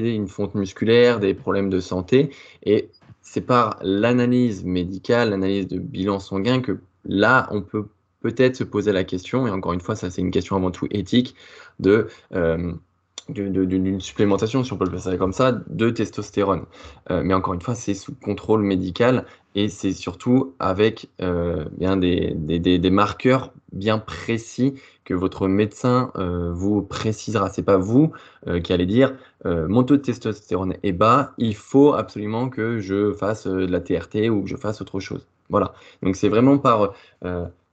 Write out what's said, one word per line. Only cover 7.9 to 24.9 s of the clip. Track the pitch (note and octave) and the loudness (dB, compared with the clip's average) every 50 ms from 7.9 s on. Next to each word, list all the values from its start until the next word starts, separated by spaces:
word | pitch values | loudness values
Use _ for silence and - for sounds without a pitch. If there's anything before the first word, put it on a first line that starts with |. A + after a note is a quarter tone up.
| _ _ _ _ _ _ | _ _ _ _ _ _
peut-être | - A#2 A2+ - C3 B2+ B2+ | -6 -6 2 2 2 2 2
se | - A2+ | 0 -6
poser | - - G#2+ F#2+ G#2 | -4 -2 -2 0 2
la | G2 F2+ F#2+ | 0 0 0
question, | - - F2+ - - - B2+ C3 | -2 -6 -8 -6 -4 -4 -2 -2
et | A#2 | -2
encore | F#2+ F#2+ F2+ F2 | -2 -4 -4 -4
une | F2 F2+ | -4 -4
fois, | - - - | -4 -6 -6
ça | G#2+ - F2 | -4 -6 -8
c'est | F2 - | -4 -4
une | F2+ F2 | -4 0
question | F2 F#2 F#2 - G2 | 0 -2 -2 0 -2
avant | F#2+ F#2 F2+ | -2 0 -2
tout | E2+ - - - | -4 -4 -6 -4
éthique, | - G#2 F#2 - - B2 B2 - - _ - - - - - - _ - | -4 -6 -4 0 0 0 0 0 -8 _ -20 -20 -20 -20 -20 -20 _ 0
de, | - F#2 G#2 A2+ A2 A2+ - - _ _ - | 4 4 4 4 2 -2 -8 -20 _ _ -4
euh, | F#2+ E2+ E2 E2 E2 F2 F2 - - - _ _ _ _ _ _ - - - | -2 0 0 0 -2 -4 -6 -8 -10 -14 _ _ _ _ _ _ -18 -14 -12
de, | D3+ G#2+ G2 G2 | -8 -6 -6 -2
de, | F#2 F#2+ F#2+ | 0 0 0
d'une | F#2 F#2 F#2+ F#2+ F#2+ G2 G2 | 2 0 0 0 0 -2 -4
supplémentation, | F#2 - - - A2 G2+ F#2+ - A2+ A2 B2 C3+ B2 | -6 -10 -2 0 2 2 2 0 0 -2 0 -2 -2
si | B2+ | -2
on | G#2 F2 | -4 -4
peut | F#2+ F2+ | -2 -4
le | F#2 F#2 | -4 -6
faire | F2 F#2 F#2 F2 | -6 -4 -2 -2
comme | F#2+ F#2+ | -2 -2
ça, | F#2 - B2+ C3 | 0 2 2 2
de | A#2+ - - - - E2 A2+ A#2 | 2 -2 -6 -8 -2 0 0 0
testostérone. | A2+ - A2 G2+ - - G#2 - - G#2 G2+ G2 F#2+ D#2+ - - - - - - - - _ - | 2 0 -4 -4 -4 -10 -10 -4 -2 0 0 2 0 -2 -4 -10 -18 -20 -20 -20 -20 -20 _ -4
Euh, | F#2 E2+ | -2 -2
mais | C#2 F2 F#2+ | 0 2 0
encore | F#2+ F#2 G2 F#2 | 0 0 -2 -6
une | F2+ | -4
fois, | - - A#2 | -4 -6 -6
c'est | A2+ - - G2+ | -6 -4 -6 -6
sous | F#2+ - - - | -6 -8 -14 -16
contrôle | - - G#2 G2+ F#2+ - - G#2+ A2 | -10 -6 -6 -6 -6 0 0 2 2
médical | G#2 G2 G2 F#2 F#2 F#2 F2+ - A#2+ B2 B2+ A2 - - - _ _ _ _ | 2 2 0 0 -2 -4 0 2 2 2 2 2 -2 -6 -18 _ _ _ _
et | G2+ G#2 G#2 | -2 -2 -2
c'est | G2+ - - G2 | -4 -4 -4 -4
surtout | F2+ - - F#2 F2+ - - B2 B2 C3+ C3 - - _ | -4 -4 -6 -10 -10 -6 0 2 2 2 2 0 -6 _
avec, | - F#2+ F#2 F#2+ G#2 A2+ A2+ - - - _ - | -2 -2 2 2 2 2 0 -4 -14 -20 _ -6
euh, | F#2 F2+ F2 E2+ E2+ F2 E2+ E2+ D2+ - - | -4 -2 -2 -2 -2 -2 -2 -4 -6 -8 -6
bien | - - F#2 G2 | -4 0 0 2
des, | F#2+ F2+ F2+ E2+ F2 E2+ E2+ D2+ | 2 2 2 2 0 0 -2 -4
des, | E2 D#2 D#2 E2 E2+ | -4 -2 -2 -2 0
des, | E2+ F2+ F2+ F2 | 4 4 4 4
des | E2+ F#2 | 4 4
marqueurs | F#2+ G2+ G#2 G2+ - - - B2+ B2+ C3 B2+ - _ - _ _ | 4 4 2 2 0 0 2 2 2 2 0 -6 _ -20 _ _
bien | - F2+ G2 G#2+ A2 A2 | -12 -4 -2 0 0 -2
précis | - - - - - - A#2 A2 A2+ - - - B2 C#3 C3+ C3+ - - | -2 -8 -14 -10 -4 -4 -4 -4 -4 -10 -2 0 0 0 0 -4 -16 -20